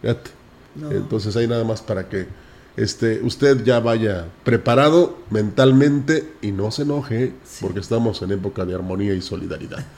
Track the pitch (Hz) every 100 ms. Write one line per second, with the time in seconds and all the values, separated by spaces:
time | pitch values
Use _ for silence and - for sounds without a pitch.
0 | 113 117 - - - - - 147 151 196
1 | 98 113 101 110 117 117 113 110 - 95
2 | 92 95 92 - - - - - 107 -
3 | 113 107 120 - 139 131 113 120 117 113
4 | 110 92 85 - - 117 117 120 147 165
5 | 170 - - 107 107 98 135 131 147 143
6 | 139 160 - - 101 98 104 113 147 143
7 | 131 113 127 - - - 95 92 - 117
8 | 117 101 92 101 98 101 90 90 90 92
9 | 101 95 87 90 92 78 65 - -